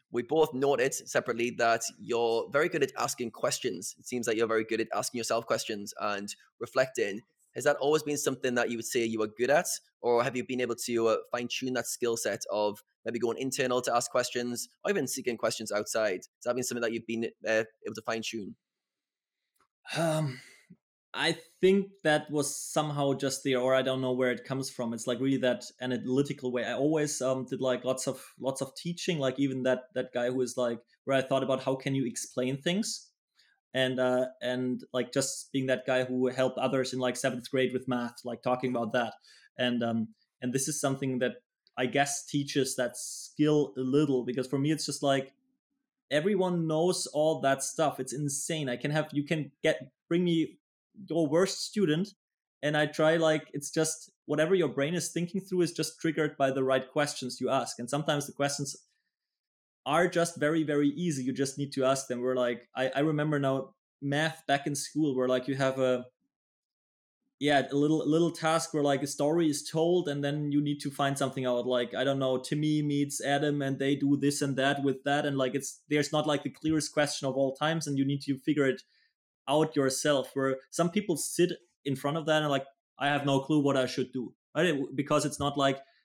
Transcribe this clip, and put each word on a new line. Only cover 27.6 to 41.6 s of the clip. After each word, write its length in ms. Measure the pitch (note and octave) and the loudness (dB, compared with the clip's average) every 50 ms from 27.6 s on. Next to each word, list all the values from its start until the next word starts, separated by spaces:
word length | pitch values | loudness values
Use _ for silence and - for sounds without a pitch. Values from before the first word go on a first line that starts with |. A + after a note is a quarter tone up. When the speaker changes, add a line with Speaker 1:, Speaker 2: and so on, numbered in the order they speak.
Speaker 2:
like, 240 | B2+ C3 B2 A#2 - | 0 0 0 0 0
lots 200 | B2 C3 - - | -2 -2 -2 -4
of, 160 | C#3 B2+ - - - - | -6 -6 -6 -10 -18 -12
lots 220 | - - C3 - - | -6 -4 -4 -4 -4
of 160 | F3+ - - | -6 -8 -8
teaching, 420 | - - E3+ F3 F3 - - F3 | -8 -8 -8 -6 -4 -2 -2 0
like, 220 | D3+ C3+ C3 - - | 0 0 0 0 0
even 240 | C#3 C#3 C3 C3 B2+ | 0 0 0 0 0
that, 300 | B2+ B2+ B2+ - - - | 2 0 0 -2 -6 -6
that 180 | B2+ B2+ - | -6 -6 -4
guy 180 | - A#2+ B2 B2 | -2 -2 -2 0
who 120 | B2+ C3 | 0 0
is, 160 | B2+ A#2+ - | 0 0 0
like, 240 | B2+ B2 A#2+ A#2 G#2+ - _ _ _ _ | 0 0 0 -2 -4 -8 _ _ _ _
where 100 | C3+ C3+ | 0 2
I 60 | C3+ | 2
thought 200 | C3 - C3+ C3+ | 2 2 0 0
about 220 | C3 C3 C3 C3 - | 2 0 0 0 0
how 120 | C3+ C3+ | -2 -2
can 200 | C3+ - C#3+ C3+ | -2 -2 -2 0
you 100 | C3+ C3 | 0 -2
explain 560 | - - - - - - B2+ B2+ B2+ C3+ C3+ | -2 -4 -6 -10 -6 -4 -2 -2 -2 -2 -2
things, 500 | - F3 F3 G3+ A3+ - - - - - _ _ _ _ _ _ _ _ _ _ _ _ - | -2 -2 0 0 -2 -4 -6 -10 -12 -18 _ _ _ _ _ _ _ _ _ _ _ _ -2
and, 240 | C3 C3 B2+ C3 | 0 0 0 2
uh, 300 | B2 B2+ B2+ B2+ B2+ C3 B2+ - - | 2 2 2 2 2 0 -2 -4 -6
and, 420 | - B2 B2+ B2+ B2+ B2+ B2 - - - | -6 -4 -2 -2 -2 -2 -4 -6 -6 -4
like, 220 | - B2+ A#2+ B2 - | -4 -4 -2 -2 -2
just 400 | C#3 C3 - - - - - - | -2 -2 -2 -4 -8 -8 -6 -4
being 140 | C3+ C3 | -2 0
that 180 | C3 B2+ B2+ - | 0 0 0 0
guy 180 | - C3 B2+ B2+ | 0 0 0 0
who 240 | B2 B2+ B2+ B2+ | 0 0 0 0
helped 300 | B2 B2 C3 C3 B2+ - | 0 2 0 0 0 0
others 340 | - B2+ B2+ C3+ C3 B2+ B2+ | 0 -2 0 0 0 0 -2
in, 80 | B2+ B2+ | -2 -2
like, 160 | B2+ B2 A#2+ | -2 -2 -2
seventh 340 | - - C3 A2 B2 - - | 0 -2 -2 -2 -4 -6 -2
grade 220 | - C3 B2+ B2 | 0 0 0 0
with 160 | B2+ B2 - | 0 -2 -4
math, 380 | C3 B2+ B2 A#2+ A#2 - - - | -2 -4 -2 -4 -6 -8 -10 -10
like, 160 | B2 A#2+ A2+ | -10 -10 -4
talking 300 | - B2+ B2+ B2 - B2+ | -2 -2 -2 0 -2 -2
about 200 | B2+ A#2 A#2 G#2+ | -2 -2 -2 -2
that. 220 | A#2 B2 A#2 A2 - - _ - - - - _ _ | 0 -2 -2 -2 -6 -12 _ -20 -20 -20 -20 _ _
And, 260 | - B2+ B2 A#2+ A#2+ A#2 | -4 -2 -2 0 0 0
um, 320 | A#2 A2+ A2+ A2 A2+ - _ _ _ _ _ | 0 0 -2 -2 -4 -8 _ _ _ _ _
and 100 | B2+ B2+ | -6 -4
this 160 | A#2+ C3+ C3+ | -2 -2 -2
is 140 | D#3 D3 - | -4 -2 -2
something 380 | - C3+ C3+ C3 C#3 C3+ C3 B2 | 0 -2 0 0 -2 -2 -2 0
that 240 | B2+ A#2+ - - - _ _ _ | -2 -2 -4 -8 -16 _ _ _